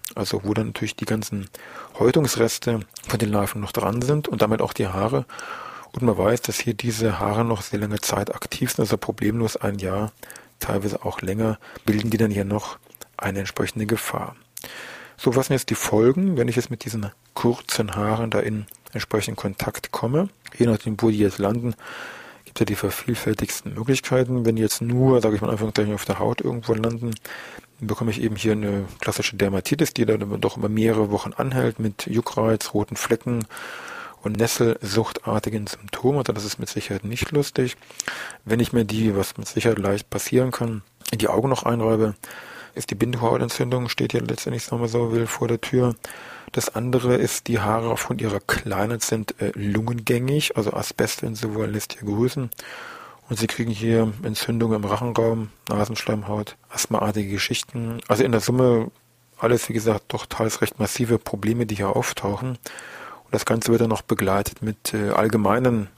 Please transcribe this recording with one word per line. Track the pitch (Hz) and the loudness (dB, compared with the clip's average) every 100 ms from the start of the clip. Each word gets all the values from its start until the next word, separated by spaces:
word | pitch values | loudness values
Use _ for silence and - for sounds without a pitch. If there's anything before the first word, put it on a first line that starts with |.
| - - | -8 -6
also | 101 104 | -2 -2
wo | 104 | 0
dann | 107 110 | 0 0
natürlich | - 110 - | -4 -6 -6
die | - | -2
ganzen | 110 107 104 95 - - - - - | -2 -2 -6 -8 -12 -18 -16 -16 2
Häutungsreste | 113 165 139 - 113 - - 113 - - - | 4 6 4 4 2 2 -2 -2 -4 -12 -4
von | 107 | 0
den | 107 | 2
Larven | 104 101 104 | 2 0 -2
noch | 101 | -4
dran | - 98 113 | -2 0 2
sind | 123 147 147 | 2 2 0
und | 104 | 2
damit | 107 110 | 4 4
auch | 101 | 0
die | - 104 | 0 -2
Haare. | 92 107 135 127 - - - - - - | 0 0 0 -2 -10 -12 -12 -12 -16 -12
Und | - | 0
man | 123 95 | 2 4
weiß, | 98 120 | 4 2
dass | - 107 | 0 -2
hier | - | -2
diese | 107 117 107 113 98 | -2 -2 0 0 2
Haare | 104 104 | 0 2
noch | 117 110 | 2 0
sehr | - 107 | -2 -4
lange | 104 104 | -2 -2
Zeit | - 98 101 | 0 0 0
aktiv | - - - 120 | -4 -6 -4 -2
sind, | - | 0
also | 104 110 | 0 0
problemlos | - - 104 113 110 - | -2 -2 0 2 0 0
ein | 104 101 | -2 -2
Jahr, | 95 95 107 - - - - _ | -2 -2 -4 -6 -18 -18 -20 _
teilweise | - 101 101 98 | -2 -2 -2 -4
auch | 101 - | -4 -4
länger, | 92 101 113 110 - - - | -4 0 0 -2 -8 -4 0
bilden | 107 113 | 2 2
die | 107 | 2
dann | 110 | 4
hier | 104 98 | 2 0
noch | 104 - - _ - - - | -2 -2 -10 _ -20 -16 -8
eine | 95 98 | -4 -4
entsprechende | 98 - 107 - 107 | -4 -4 -4 -2 -2
Gefahr. | 113 - - - - _ - - - - - - - | -2 -2 -4 -6 -10 _ -16 -14 -14 -14 -16 -18 -2
So, | - 123 | 2 4
was | 131 | 4
sind | 135 | 0
jetzt | - | 0
die | 113 | -2
Folgen, | - 107 117 139 190 156 | 2 6 6 6 4 2
wenn | 123 | 2
ich | 120 | 2
jetzt | - | 0
mit | 120 - | -6 -6
diesen | 113 101 - _ | -4 -6 -8 _
kurzen | - 117 117 - - 107 | 0 2 2 -2 -2 -2
Haaren | 95 104 110 117 | 0 2 2 2
da | 107 | 0
in | - 107 104 - - | 0 -2 -6 -14 -12
entsprechenden | - - 107 - 87 | -8 -2 0 0 -4
Kontakt | 101 95 - - - | -4 -4 -4 -6 -8
komme? | - 117 147 196 - - - | -4 0 0 0 -4 -18 2
Je | 120 | 4
nachdem, | 107 - 104 | 4 0 2
wo | 117 | 2
die | 107 | 4
jetzt | 101 - | 4 2
landen, | 98 117 120 110 - - - - - - - | 0 0 -2 -6 -10 -14 -14 -16 -18 -20 -18
gibt | - | -2
ja | 110 | 0
die | 101 | 0
vervielfältigsten | 101 - - 117 - 107 104 - - | -2 -2 -4 -2 -2 -2 -2 -6 -8
Möglichkeiten. | 104 113 131 - 131 127 127 117 | -4 0 0 2 2 2 2 2
Wenn | 113 | 4
die | |
jetzt | 110 - | 2 0
nur, | 117 123 131 127 | 0 4 6 6
sag | 110 | 6
ich | 104 | 2
mal, | 104 | 0
in | |
Anführungszeichen | 107 110 104 104 | 0 0 2 0
auf | 104 - | 0 -2
der | 98 | 0
Haut | 104 120 | 0 0
irgendwo | 131 123 113 | -2 -2 0
landen, | 113 117 117 120 113 - - - - - _ | 0 0 -2 -4 -8 -10 -14 -14 -18 -20 _
dann | 107 | -4
bekomme | 107 117 | -2 -2
ich | 104 | 0
eben | 113 104 | -2 0
hier | 110 | 0
eine | 107 104 101 95 - | 0 0 -2 -4 -4
klassische | - 104 - 101 | -4 -2 -4 0
Dermatitis, | 101 98 - 147 151 | 0 0 0 0 0
die | - 110 | 2 2
dann | 107 101 101 | 2 0 -2
doch | 98 - | -2 0
über | 104 | 0
mehrere | 107 110 110 104 | 2 4 4 2
Wochen | 104 - | 0 -2
anhält | - 131 127 123 110 | -4 -2 0 0 0
mit | 110 101 - | -4 -4 -2
Juckreiz, | 110 - - 110 113 - | 0 0 0 2 2 0
roten | 107 104 113 | -2 -2 -4
Flecken | - 113 - 120 110 - - - - - - - | 0 0 0 -4 -4 -10 -14 -12 -14 -14 -14 -8
und | - 107 | -4 0
nesselsuchtartigen | 113 - 117 113 104 104 110 - - 107 - 110 104 | 2 4 2 2 0 0 0 -4 -2 -2 0 -4 -6
Symptomen. | - 101 - 123 143 | -10 -10 0 2 2
Also | 127 | 0
das | 104 104 | -2 -6
ist | - | -6
mit | - | -6
Sicherheit | - - 98 | -6 -4 -6
nicht | 104 117 - | -4 -4 -2
lustig. | 147 139 - 127 - - - - - - - | 0 0 0 -2 -2 -10 -8 -6 -8 -10 -12
Wenn | - 113 | 0 2
ich | 113 | 4
mir | 120 107 | 2 2
die, | 107 110 98 | 2 2 2
was | 95 - | 0 -4
mit | - | -6
Sicherheit | - 117 107 | 0 2 4
leicht | 98 101 - | 2 0 -2
passieren | 104 - 127 127 | -6 2 2 2
kann, | 123 117 110 - _ - | 0 -4 -4 -10 _ -8
in | 117 | 0
die | 107 | 2
Augen | 98 135 | 2 2
noch | 127 | 2
einreibe, | 120 117 113 110 110 104 - - - - - - | 0 2 2 4 2 0 -10 -16 -16 -18 -14 -10
ist | - | -6
die | 101 | -2
Bindehautentzündung, | 117 120 117 123 123 - 123 127 120 | 0 2 2 2 0 -2 0 0 -2
steht | - 127 | -2 0
ja | 120 | 0
letztendlich, | 120 117 - 117 | 0 -2 -4 -6
sagen | - 120 | -4 -2
wir | 117 | 0
so | 117 117 | 0 2
will, | 117 113 | 2 0
vor | - 120 | -2 0
der | 117 | 0
Tür. | - 127 123 113 - - - - - | 0 2 4 2 -8 -14 -16 -18 -6
Das | - - - | -4 -2 -2
andere | 123 127 123 123 | 0 2 4 4
ist, | 113 - - | 2 -2 -2
die | 117 | 0
Haare | 101 113 113 | 2 2 0
aufgrund | 113 - - | -2 -2 -2
ihrer | 113 101 | -2 -2
Kleinheit | - - - 98 107 117 | -2 -2 -2 -2 0 0
sind, | - 113 107 - | -2 -2 -2 -4
äh, | 104 - | -4 -2
lungengängig, | 101 101 110 120 107 120 127 147 - - | 0 0 0 -2 0 0 2 0 0 0
also | 104 | 0
Asbest, | - 104 - 117 - | -2 -4 0 0 0
wenn | 113 110 | -6 -4
Sie | 110 | -4
wollen, | 107 107 | -2 -2
lässt | 104 - | -2 -6
hier | - 104 | -8 -4
grüßen. | 104 123 143 123 - - - - - - - - | 0 0 0 -6 -8 -14 -16 -16 -16 -18 -20 -8
Und | 110 | -2
Sie | 110 | -2
kriegen | - 117 | -2 -4
hier | 104 113 113 110 104 | -2 2 4 4 0
Entzündungen | - 107 - 117 113 110 | -6 -4 -2 0 2 2
im | 101 | 0
Rachenraum, | 104 123 113 113 113 107 - - | 0 0 2 2 2 -4 -8 -4
Nasenschleimhaut, | 104 104 110 - 107 101 107 104 - _ | 0 0 -2 -2 -2 -2 -4 -4 -10 _
asthmaartige | - - 107 107 104 98 | -6 -2 0 0 0 -2
Geschichten. | 98 - 123 - 120 117 117 - | -2 -2 -2 -4 -6 -6 -8 0
Also | 110 | 2
in | 135 | 4
der | 113 | 4
Summe | 104 123 127 117 113 - _ _ _ - | 2 4 6 4 2 -6 _ _ _ -2
alles, | 113 120 - | 2 2 2
wie | |
gesagt, | 113 110 104 - | -2 0 0 -2
doch | - - | -8 -6
teils | - 110 - | -2 -2 0
recht | 110 - | -2 0
massive | 107 - 117 117 | -2 0 2 0
Probleme, | - 110 104 117 113 | 0 -2 0 0 0
die | 104 | -2
hier | 98 - | 0 0
auftauchen. | 123 - 98 101 131 | 0 -4 -4 -4 -4
Und | 123 - - - - - - - | -6 -10 -16 -16 -16 -16 -18 -4
das | 107 - | -2 2
Ganze | 117 110 | 2 4
wird | 117 | 4
dann | 117 | 4
noch | 110 | 2
begleitet | - 110 95 98 101 - | 0 0 2 2 0 -4
mit, | 110 107 - | -6 -4 -4
äh, | 107 104 | -2 2
allgemeinen | - 110 113 101 110 127 117 98 | 4 4 4 4 4 4 2 -2